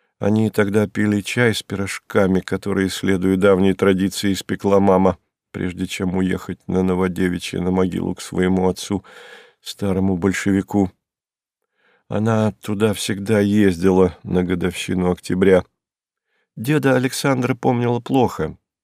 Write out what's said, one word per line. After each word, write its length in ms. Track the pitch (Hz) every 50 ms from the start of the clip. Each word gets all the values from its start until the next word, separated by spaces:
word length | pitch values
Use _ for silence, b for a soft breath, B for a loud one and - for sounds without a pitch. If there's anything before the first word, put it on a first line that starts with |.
| _ _ _ -
Они 320 | 107 101 107 110 110 107
тогда 340 | - - 104 98 98 110 104 95
пили 340 | - 104 104 104 104 104
чай 340 | 95 - - 120 123 117 104
с 80 | - -
пирожками, 760 | - - 95 98 95 - - - - - 107 98 92 95 92
которые, 480 | - - 98 95 - 101 95 95 95 92
следуя 480 | - - - 98 98 90 90 95 95 95
давней 360 | 92 101 98 90 98 98 92
традиции, 600 | - 98 98 95 90 95 98 - - - 101 95
испекла 460 | - - - 95 92 - 101 101 98
мама, 380 | 98 98 92 92 95 92 90 - _ _ _ _ _ _
прежде 360 | - 98 92 92 90 90 92 90
чем 280 | - - 98 90 90
уехать 440 | 92 92 92 92 90 - - 92 - _ -
на 160 | 92 92 92
Новодевичье 760 | 92 90 90 92 92 87 90 92 90 90 87 - - - 92
на 120 | 87 92
могилу 420 | 92 92 92 92 87 90 87 90 92
к 80 | -
своему 480 | - - - 87 92 92 95 92 92 92
отцу, 340 | 90 - - - 101 92 - B B B B B B B B B B B
старому 540 | B - - - 104 98 92 95 95 95 95
большевику. 760 | 87 87 98 90 - - 98 98 98 95 - - 104 98 92 - _ _ _ _ _ _ _ _ _ _ _ _ _ _ _ _ _ _ _ _ _ _ - 107
Она 380 | 104 107 113 113 110 110 107 95 _
туда 320 | - - 107 98 110 107 101
всегда 460 | - - - 107 98 101 107 113 104
ездила 800 | 101 101 101 107 104 98 87 82 90 95 92 92 92 90 - - -
на 200 | - 87 90 90
годовщину 680 | 87 92 87 90 90 87 - - - 95 90 92 90
октября. 520 | 87 - - - 95 92 95 95 92 90 - _ _ _ _ _ _ _ _ _ _ _ _ _ _ _ _ _ _ -
Деда 400 | 110 131 156 151 135 139 131 127
Александра 580 | 127 131 - - - 143 135 123 120 120 131
помнила 460 | 120 - 131 123 120 120 120 120 120
плохо. 560 | - - 135 135 120 98 - - 80 76 73 - _ _ _ _